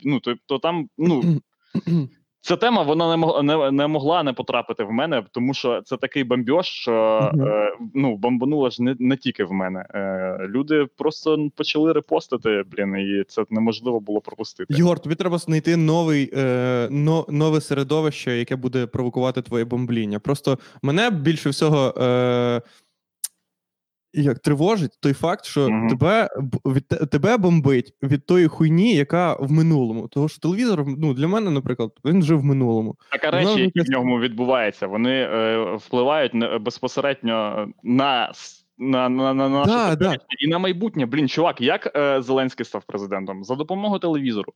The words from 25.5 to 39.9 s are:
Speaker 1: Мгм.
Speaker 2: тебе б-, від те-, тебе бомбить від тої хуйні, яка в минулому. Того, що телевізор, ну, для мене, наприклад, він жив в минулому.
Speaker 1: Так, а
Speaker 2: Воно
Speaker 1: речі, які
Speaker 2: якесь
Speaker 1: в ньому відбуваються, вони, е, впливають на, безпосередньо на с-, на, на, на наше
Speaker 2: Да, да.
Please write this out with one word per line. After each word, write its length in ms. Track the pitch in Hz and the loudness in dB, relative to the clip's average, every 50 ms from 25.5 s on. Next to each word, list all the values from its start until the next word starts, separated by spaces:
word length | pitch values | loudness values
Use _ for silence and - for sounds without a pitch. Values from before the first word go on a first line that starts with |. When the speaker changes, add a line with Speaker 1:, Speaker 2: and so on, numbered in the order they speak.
| - 147 143 123 | -2 0 2 2
Speaker 1:
Мгм. 180 | 107 110 113 113 | 2 0 0 0
Speaker 2:
тебе 400 | - 123 123 165 208 226 214 - - 107 | 0 2 2 2 4 2 2 0 -2 -6
б-, 320 | 143 127 - - - 151 135 | -6 -6 -6 -4 -2 0 0
від 140 | 139 - - | 0 0 -2
те-, 180 | 165 165 160 | -4 -2 -2
тебе 300 | 143 - 147 139 196 240 | 0 0 0 2 2 2
бомбить 580 | 240 185 185 170 165 139 139 139 123 123 - _ - - | 4 4 4 4 4 4 4 2 2 0 -2 _ -6 -2
від 240 | 135 139 139 - | 0 0 0 0
тої 220 | - 180 180 175 156 | 2 4 4 4 4
хуйні, 460 | - - 165 156 160 170 196 240 226 | 4 2 2 4 4 4 4 4 4
яка 400 | 147 143 - - 170 180 165 143 | 2 2 2 0 0 2 2 0
в 180 | - 139 135 151 | 0 0 2 4
минулому. 560 | 160 160 165 160 143 127 113 110 113 - - | 4 4 4 4 4 2 0 -2 -4 -6 -6
Того, 200 | - 143 147 156 | -2 -2 -2 -2
що 100 | - - | -2 -4
телевізор, 440 | - 160 180 202 254 240 202 156 143 | -2 -2 0 0 0 0 0 0 0
ну, 280 | 143 135 143 160 151 131 | -2 -2 -2 0 0 0
для 140 | 123 143 170 | 0 0 0
мене, 220 | 190 226 220 190 | 0 0 0 0
наприклад, 400 | 151 139 131 - 131 - 117 110 - _ - | -2 -2 -2 -2 -4 -4 -4 -6 -6 _ -2
він 180 | 135 170 196 170 | 2 4 4 4
жив 180 | 147 165 151 | 4 4 4
в 40 | 135 | 4
минулому. 520 | 143 139 135 131 120 113 113 110 107 - - _ - | 4 2 4 4 2 2 2 0 -2 -6 -10 _ -8
Speaker 1:
Так, 140 | - - - | -6 -2 0
а 60 | 151 | 2
Speaker 2:
Воно 80 | 156 180 | 2 4
Speaker 1:
речі, 120 | 185 196 214 202 - | 4 4 4 4 2
які 100 | 185 170 175 | 2 2 0
Speaker 2:
якесь 100 | 170 156 | 0 2
Speaker 1:
в 40 | 135 | 2
ньому 280 | 131 123 127 123 120 | 0 2 2 2 2
відбуваються, 680 | 117 123 113 110 127 123 131 127 113 104 98 - - | 0 0 -2 -2 0 2 2 2 2 0 -2 -4 -6
вони, 240 | 92 98 107 117 123 131 135 127 - - | -4 -2 0 0 2 2 0 0 0 0
е, 420 | 113 113 110 113 113 113 90 98 | 0 0 2 2 0 0 -2 -4
впливають 580 | 107 - - - 123 123 135 151 156 143 120 120 | -6 -6 -4 -2 0 2 2 2 2 0 0 0
на, 240 | 113 117 113 76 113 | 0 -2 0 -2 -2
безпосередньо 1080 | 107 120 - - - 127 - - 135 139 135 131 - 117 113 113 107 107 - 107 104 - - _ - | -4 -4 -6 -4 -6 -6 -4 -2 -2 -2 -2 -2 -2 -2 -2 0 -2 -2 -4 -4 -6 -8 -10 _ -4
на 480 | 113 123 131 135 143 131 120 110 - - | 0 2 2 2 2 2 0 -2 -4 -6
с-, 300 | - - - - - _ _ _ - | -12 -20 -20 -20 -20 _ _ _ -8
на, 300 | 120 135 131 127 127 127 | -4 0 0 2 2 0
на, 260 | 127 131 131 135 135 | 0 0 0 0 0
на 140 | 135 135 135 | 0 0 0
наше 220 | 139 143 143 170 | 2 2 2 2
Speaker 2:
Да, 180 | 226 240 226 | 2 2 2
да. 20 | 185 | 0